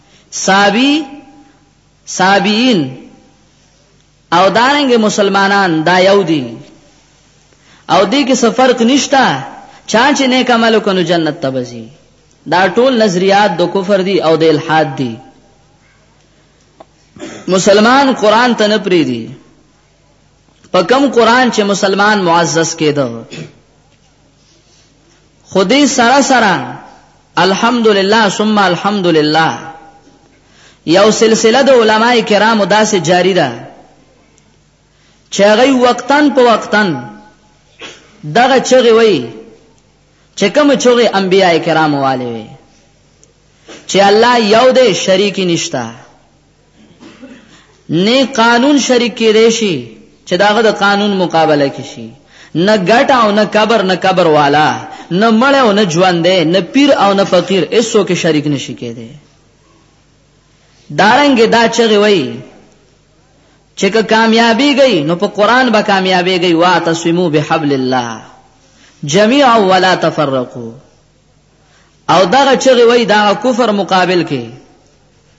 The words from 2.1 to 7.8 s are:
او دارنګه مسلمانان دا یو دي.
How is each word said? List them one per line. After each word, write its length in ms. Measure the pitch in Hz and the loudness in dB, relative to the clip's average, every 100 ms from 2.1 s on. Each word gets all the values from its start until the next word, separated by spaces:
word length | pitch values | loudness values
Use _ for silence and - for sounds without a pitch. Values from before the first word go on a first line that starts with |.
| - 185 202 190 214 254 196 131 131 - - _ _ _ _ _ _ _ _ _ _ _ | -2 0 2 0 0 0 0 -4 -10 -20 -20 _ _ _ _ _ _ _ _ _ _ _
او 120 | 170 190 | 0 2
دارنګه 480 | 214 254 294 269 233 | 2 0 0 0 0
مسلمانان 840 | 214 208 196 196 196 202 185 156 | 0 0 0 0 0 0 0 0
دا 140 | 160 185 | 0 2
یو 260 | 185 202 | 4 2
دي. 200 | 165 156 120 113 - - _ _ _ _ _ _ _ _ _ _ | 0 -2 -4 -12 -20 -20 _ _ _ _ _ _ _ _ _ _